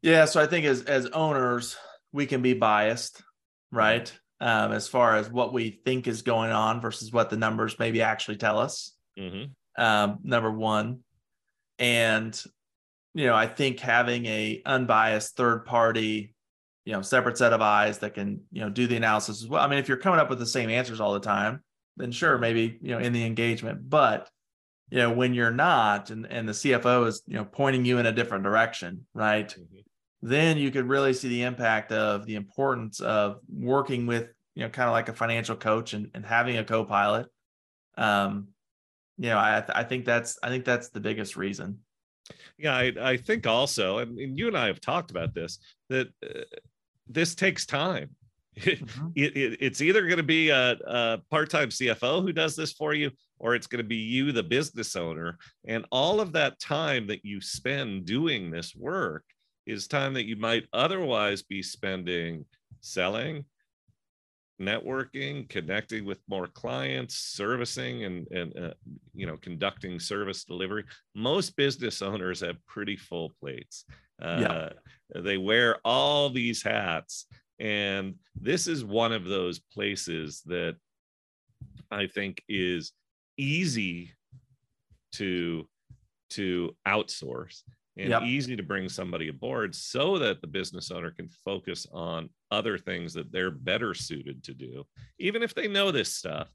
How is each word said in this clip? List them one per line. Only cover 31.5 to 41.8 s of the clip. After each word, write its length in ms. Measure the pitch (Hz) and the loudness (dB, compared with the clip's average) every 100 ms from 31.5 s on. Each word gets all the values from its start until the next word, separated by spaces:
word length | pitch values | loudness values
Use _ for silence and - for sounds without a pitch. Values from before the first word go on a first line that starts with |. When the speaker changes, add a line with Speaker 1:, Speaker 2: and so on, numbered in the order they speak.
| 120 117 110 - | 0 2 2 0
Speaker 1:
of 340 | 107 107 104 110 | 0 2 0 -2
the 100 | 107 | -8
importance 640 | 98 - 139 123 110 - | -8 -2 0 0 -4 -6
of 400 | 110 107 104 104 - | 0 2 2 -2 -12
working 600 | - 120 139 139 127 120 | -6 2 2 2 -2 0
with, 200 | 117 117 _ _ - | -2 -2 _ _ -8
you 80 | |
know, 60 | 113 | -8
kinda 220 | 123 123 | 0 2
like 160 | 117 117 | 2 0
a 40 | |
financial 420 | 113 117 117 113 113 | -2 0 0 -2 -2
coach 380 | 113 110 113 | 0 0 0
and, 160 | 104 104 | -8 -8
and 120 | - 104 | -10 0
having 320 | 117 120 117 | 2 2 0
a 60 | |
co-pilot. 640 | 107 113 107 101 104 110 127 _ _ _ _ _ _ - | 0 0 2 2 4 2 -2 _ _ _ _ _ _ -2
Um, 500 | 110 101 98 101 101 _ _ _ _ _ _ - | 2 4 2 -2 -8 _ _ _ _ _ _ -6
you 120 | 120 | 0
know, 80 | 110 | 4
I, 260 | 107 107 107 | 4 4 2
I 140 | - | -2
think 200 | 120 127 | 0 -2
that's, 340 | 123 120 117 - | 2 0 0 -6
I 60 | 123 | -4
think 160 | 127 127 | -2 0
that's 240 | 120 120 | 0 0
the 100 | 110 | -6
biggest 380 | 104 110 101 - | -4 -4 -6 -6
reason. 420 | 95 101 92 104 | -6 -6 -8 -10